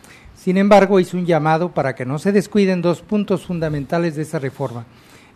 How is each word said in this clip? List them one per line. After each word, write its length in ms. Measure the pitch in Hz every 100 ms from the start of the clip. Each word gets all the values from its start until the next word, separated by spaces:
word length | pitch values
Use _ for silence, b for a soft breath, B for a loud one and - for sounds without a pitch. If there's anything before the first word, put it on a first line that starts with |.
| B B B - -
Sin 120 | 185
embargo, 420 | 202 208 190 196
hizo 180 | 180 180
un 80 | 175
llamado 460 | 160 156 160 175
para 240 | 170 135 127
que 100 | 127
no 140 | 151
se 120 | 196
descuiden 520 | 202 - 208 190 185
dos 180 | 175 170
puntos 460 | - 208 202 185 -
fundamentales 680 | 170 156 147 135 170 170 147
de 60 |
esa 160 | 151 160
reforma. 480 | 135 - 135 117 117 B B B B